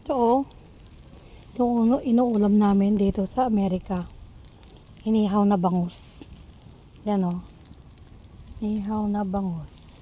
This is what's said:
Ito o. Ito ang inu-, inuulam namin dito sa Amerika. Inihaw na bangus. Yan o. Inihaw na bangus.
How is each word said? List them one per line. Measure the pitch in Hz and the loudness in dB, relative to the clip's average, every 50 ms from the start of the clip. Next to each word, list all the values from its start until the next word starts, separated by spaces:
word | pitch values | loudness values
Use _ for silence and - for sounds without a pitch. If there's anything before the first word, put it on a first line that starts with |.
Ito | _ - 302 | _ -4 -2
o. | 262 240 233 233 269 277 - - - - - - - - - - - - - - - - - - - - - - | 0 2 2 2 2 0 -2 -10 -20 -20 -20 -20 -20 -20 -20 -20 -20 -20 -20 -20 -20 -20 -20 -20 -20 -20 -20 -4
Ito | - | -2
ang | 247 240 240 233 226 | -2 0 2 2 2
inu-, | 226 247 285 - | 2 2 2 0
inuulam | 277 226 233 254 240 233 208 208 208 202 | 2 2 4 4 2 2 2 2 4 4
namin | 208 208 202 196 196 196 202 214 | 4 4 4 4 4 4 2 2
dito | 202 202 196 - - 190 190 | 2 2 0 0 0 -4 -4
sa | - - 254 | 0 -2 0
Amerika. | 254 220 208 196 196 180 185 - - 190 180 175 - - - - - - - - - - - - - - - - - - - - | 0 2 0 0 0 -2 -4 -4 -4 -6 -6 -6 -8 -14 -20 -20 -20 -20 -20 -20 -20 -20 -20 -20 -20 -20 -20 -20 -20 -20 -12 -4
Inihaw | 214 220 220 214 202 190 208 202 | -2 0 2 2 2 2 2 2
na | 202 208 196 | 4 2 2
bangus. | 175 185 175 185 175 175 - - - - - - - - - - - - - - - - - - - - - - - | 2 0 0 0 -2 -2 -6 -10 -10 -10 -10 -12 -14 -18 -20 -20 -20 -20 -20 -20 -20 -20 -20 -20 -20 -20 -20 -12 -6
Yan | 214 208 196 185 175 | -2 -2 0 0 -2
o. | 175 180 180 - - - - - - - - - - - - - - - - - - - - - - - - | -2 -6 -8 -14 -20 -20 -20 -20 -20 -20 -20 -20 -20 -20 -20 -20 -20 -20 -20 -20 -20 -20 -20 -20 -14 -8 -6
Inihaw | 208 214 214 196 202 220 214 214 | -4 -4 -4 -4 -4 -4 -4 -2
na | 208 202 208 | -2 -2 -2
bangus. | 208 190 185 202 196 190 170 165 147 - - - - - - - | -4 -2 -4 -4 -4 -4 -6 -8 -10 -14 -18 -20 -20 -20 -20 -20